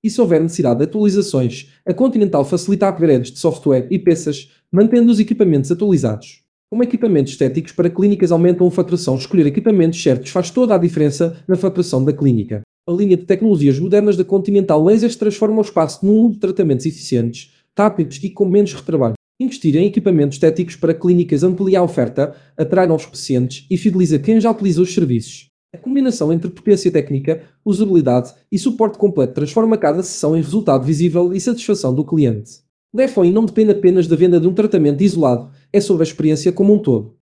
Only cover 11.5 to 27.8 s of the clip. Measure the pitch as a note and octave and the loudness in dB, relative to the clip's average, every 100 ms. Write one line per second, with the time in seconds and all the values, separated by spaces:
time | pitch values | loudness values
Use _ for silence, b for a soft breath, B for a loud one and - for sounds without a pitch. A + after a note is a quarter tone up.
11.5 | F#3 F#3+ F#3 F3 C3 C3+ C#3 C#3 A#2 G2 | -2 0 -2 -2 0 0 2 0 0 -2
12.5 | G#2 - _ - F3+ G3+ F3+ F3+ G3 A3 | -10 -12 _ -6 -2 2 0 0 0 2
13.5 | F3+ C#3+ C3+ F3+ G3+ G#3 F3+ F3+ G3 F#3+ | 2 2 2 2 2 2 0 0 0 2
14.5 | G3+ F#3+ D3+ E3 G#3+ A#3 A#3 G#3+ G3+ A3 | 0 2 2 4 2 0 -2 -4 0 0
15.5 | A3 G#3 - D#3 - G3 G#3+ A#3 - F#3+ | 0 -2 -2 -2 -2 2 4 2 0 -4
16.5 | F#3+ E3 B2+ D#3+ D#3 - B2 A#2 - - | -2 0 0 -4 -8 -4 -2 -2 -8 -20
17.5 | _ _ - G#3 G3 D#3 - G3 - G3 | _ _ -2 0 0 -6 -6 -12 -4 0
18.5 | G3+ G3+ - - D#3+ A#2 A2+ _ _ B3+ | 2 0 -4 -6 -2 -2 -4 _ _ -8
19.5 | - D#3+ D3 G3+ G#3 F#3+ E3 C#3+ C#3 D#3+ | -2 0 2 0 0 0 2 0 2 0
20.5 | D#3+ F3 - E3 E3 F3+ F3 F3 D3 F3+ | 0 -6 -4 -2 0 2 2 2 0 0
21.5 | F3+ G3 F#3+ F3 - A#2 - D3 B B | 0 0 0 0 -2 -4 -2 -6 B B
22.5 | - C#3+ F#3 F3+ D#3+ - - - B2+ B2+ | -6 -2 0 2 -2 -4 -16 -4 -2 -2
23.5 | - _ F3 G#3+ F3+ E3+ D3+ C#3+ A3+ A3+ | -8 _ -2 0 0 0 0 2 2 2
24.5 | A3+ G3 E3 F3+ - D#3 A#2 - - _ | 0 -2 0 0 0 0 -2 -4 -20 _
25.5 | _ _ - B3+ C#4 C4 - D3+ E3 F3 | _ _ -14 -4 -2 -2 -2 -2 -2 -4
26.5 | - - G3 F#3 D#3+ C#3+ C#3 C#3 D#3+ B | -6 0 2 2 -2 -2 -4 -4 -6 B
27.5 | B G#3+ F#3+ | B -4 -2